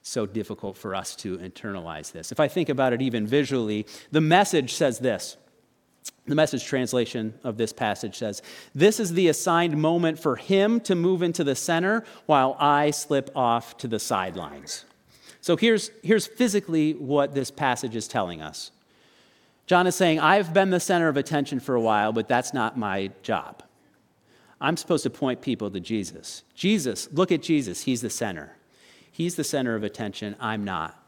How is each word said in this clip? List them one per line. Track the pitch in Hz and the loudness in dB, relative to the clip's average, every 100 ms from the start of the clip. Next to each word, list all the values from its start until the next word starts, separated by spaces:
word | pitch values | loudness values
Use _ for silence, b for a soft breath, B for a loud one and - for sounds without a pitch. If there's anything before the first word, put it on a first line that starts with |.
So | - 123 | -6 -6
difficult | 101 107 101 104 101 | -4 -6 -8 -10 -12
for | 95 104 | -12 -8
us | 95 92 - | -8 -8 -10
to | 101 90 | -10 -10
internalize | 90 - 110 98 85 78 - | -12 -12 -10 -10 -10 -12 -12
this. | - - | -14 -8
If | 120 | -2
I | 147 | 0
think | 185 156 | 0 -2
about | 135 131 | 0 2
it | 120 | 2
even | 131 113 107 | 0 -2 0
visually, | 139 127 131 110 104 104 B B | 0 0 -2 -2 -4 -6 B B
the | 151 | 0
Message | 156 180 202 165 127 | 4 4 6 2 0
says | - 147 113 | 0 0 0
this. | 123 101 - - _ _ _ _ _ _ - _ | -2 -2 -6 -14 _ _ _ _ _ _ -20 _
The | - | -2
Message | 151 156 131 | 2 2 0
translation | - 135 123 127 113 120 110 110 | -2 -2 0 0 0 -4 -6 -6
of | 127 110 | -8 -2
this | 110 | -4
passage | - 110 98 107 - | 0 -2 -2 -6 -6
says, | 107 101 B B B | -8 -8 B B B
"This | 135 190 220 | 4 4 4
is | 196 | 0
the | 170 175 | 4 4
assigned | 147 185 170 170 151 | 4 2 2 2 2
moment | 156 175 165 160 | 2 2 0 0
for | 156 - | -2 -2
him | - 196 208 233 | 2 4 4 2
to | 226 | 0
move | 180 175 185 | 0 2 2
into | 175 170 | 0 0
the | 143 | -2
center | 131 - 165 185 226 226 B | -2 0 0 2 -2 -4 B
while | - 147 131 - | 2 4 4 2
I | 147 143 151 | 4 4 4
slip | 147 - 143 135 | 0 0 -2 0
off | 135 120 117 - - | 0 2 2 -2 -10
to | 123 | -6
the | 110 | -4
sidelines." | - 101 92 87 76 73 71 - - _ _ B B B | -2 -2 -2 -6 -12 -14 -12 -14 -14 _ _ B B B
So | - | 0
here's, | 165 226 220 - - | 4 4 4 0 -8
here's | 160 220 | 2 2
physically | - - 247 202 185 160 151 | 2 0 2 2 0 0 2
what | 151 135 143 139 | -2 0 2 2
this | 139 131 | -2 -6
passage | - 139 120 127 | -2 0 0 -4
is | 113 - | -6 -4
telling | 120 92 82 | -2 -2 -6
us. | 78 - - _ _ b b b b b b b - | -10 -12 -16 _ _ b b b b b b b 2
John | 175 | 4
is | 180 | 4
saying, | 180 180 160 | 4 4 4
"I've | 156 196 175 | 6 4 4
been | 175 190 | 2 4
the | 180 | 2
center | - 180 165 | 2 2 2
of | 139 | 0
attention | 135 151 135 131 | 0 -2 0 -4
for | - | 0
a | 123 | 2
while, | 113 104 107 | 4 4 2
but | 113 107 | 0 2
that's | 123 - | 0 0
not | 131 113 127 | -2 -2 -2
my | 104 98 98 - | -4 -2 -4 -8
job. | - 98 65 - - _ _ _ _ _ b b b b | -4 -4 -4 -18 -20 _ _ _ _ _ b b b b
I'm | 139 165 | -2 -2
supposed | - 156 | 0 0
to | 135 | 0
point | - 135 120 | -2 -4 -2
people | - 113 104 | -4 -4 -4
to | 95 | -8
Jesus. | 85 110 87 - - - _ | -4 -6 -6 -12 -16 -18 _
Jesus, | - 185 214 131 - - | -2 0 2 0 -6 -6
look | 147 185 | 0 2
at | 170 | 0
Jesus. | - 151 113 87 | 2 0 0 -6
He's | - 120 | -2 -2
the | 113 | -4
center. | - 110 85 73 - _ b b b b | -4 -6 -6 -14 -20 _ b b b b
He's | - 170 | -6 -4
the | 175 | -2
center | 143 143 123 | -2 -2 0
of | 113 | -2
attention. | 104 - 107 - 107 101 | -4 -6 -8 -8 -10 -6
I'm | 113 110 | -6 -4
not. | 101 90 80 - | -4 -4 -6 -10